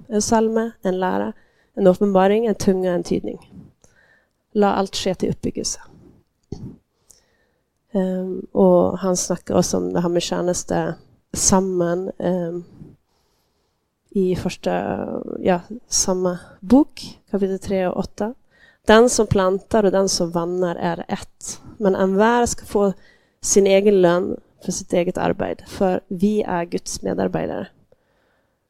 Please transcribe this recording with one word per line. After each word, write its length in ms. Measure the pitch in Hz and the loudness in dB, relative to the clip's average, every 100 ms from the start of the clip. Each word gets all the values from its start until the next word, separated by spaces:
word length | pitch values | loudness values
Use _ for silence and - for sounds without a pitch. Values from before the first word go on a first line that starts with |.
| - | -6
en 140 | 214 | -4
salme, 480 | 214 226 220 220 226 - | 0 2 2 0 -4 -6
en 180 | 190 185 | -4 -2
lära, 320 | 185 190 214 - _ _ _ | -2 -2 -4 -8 _ _ _
en 120 | - 196 | 2 4
uppenbaring, 600 | 180 202 190 190 214 233 | 4 4 4 4 4 0
en 80 | |
tunga, 380 | 196 - 185 185 | 0 0 0 0
en 100 | 175 | -2
tydning. 500 | - 180 208 - - - - _ _ _ _ _ _ _ _ | -2 -4 -4 -12 -16 -20 -20 _ _ _ _ _ _ _ _
La 200 | 214 202 | 0 2
allt 240 | - 190 - | 0 -4 -4
ske 180 | 196 | -4
till 160 | 180 - | -2 -4
uppbyggelse." 500 | - - - - - - - - _ _ _ - - - - _ _ _ _ _ _ _ _ _ _ _ | -4 -6 -6 -8 -8 -14 -20 -20 _ _ _ -16 -14 -14 -18 _ _ _ _ _ _ _ _ _ _ _
Ehm, 540 | 202 185 185 185 185 - | -4 -2 -4 -6 -8 -4
och 460 | - 190 180 180 180 | 4 6 6 4 0
han 180 | 190 180 | -2 -2
snackar 420 | - 180 - 196 | -2 -6 -2 0
också 180 | 180 185 | 0 -2
om 160 | 180 | -2
det 80 | 185 | -2
här 80 | 175 | 0
med 140 | 175 | -2
tjänste 720 | - 180 175 175 - 175 165 170 _ _ _ | -2 -2 -2 -2 -2 -2 -2 -6 _ _ _
samman, 800 | - - 190 190 180 170 175 190 - | -2 2 2 2 0 0 -2 -6 -6
ehm, 460 | - 180 170 175 170 - - - _ _ _ _ _ _ _ _ _ _ _ | -4 -2 -4 -8 -12 -20 -20 -20 _ _ _ _ _ _ _ _ _ _ _
i 260 | 202 185 180 | -2 0 0
första, 340 | 185 - 190 175 - 196 - - - 50 | -4 -6 -4 -4 -4 -6 -6 -8 -10 -4
ja, 200 | - 175 - 226 - | 0 0 -4 -18 -6
samma 500 | - - 185 185 180 - - | -2 -2 -2 -2 -4 -12 -8
bok, 600 | 185 254 311 - - - _ | 4 4 4 -4 -18 -18 _
kapitel 280 | 196 190 190 | -4 -2 -4
tre 280 | - 196 180 | -4 -2 -2
och 100 | - | -4
åtta. 380 | - - 208 262 _ _ _ _ | -6 -6 -8 -8 _ _ _ _
"Den 260 | - 220 247 | 6 6 6
som 160 | - 208 | 4 2
plantar 580 | 202 185 190 - 226 | 2 2 0 0 2
och 80 | 196 | 4
den 160 | 190 196 | 2 2
som 220 | - 170 | 0 -2
vannar 460 | 170 170 180 180 - | -2 -2 -2 -2 -2
är 280 | 175 170 - | -4 -4 -6
ett, 520 | 196 - - - - - - | -10 -10 -18 -16 -16 -16 -2
men 180 | 202 | 0
enhver 520 | 190 190 190 220 240 233 | 2 2 2 4 4 0
ska 200 | - - | -4 -4
få 260 | 214 202 185 - _ _ _ | 0 0 -2 -10 _ _ _
sin 260 | - 202 196 | 2 4 6
egen 360 | 190 208 196 | 6 6 6
lön 380 | 175 175 196 226 _ _ | 4 4 -2 -6 _ _
för 80 | - | -8
sitt 200 | 180 190 | -8 -2
eget 260 | 190 175 - | -2 0 -2
arbete, 460 | 170 180 190 - - | -2 -2 -4 -8 -10
för 340 | - 196 185 - | -2 0 -2 -4
vi 340 | 180 202 208 | -2 0 0
är 220 | - 175 | -2 -4
Guds 380 | 175 190 - - | -4 -8 -8 -8
medarbetare. 640 | 196 - 190 160 - - - _ _ _ _ _ _ _ _ _ | -6 -4 -2 -4 -6 -8 -10 _ _ _ _ _ _ _ _ _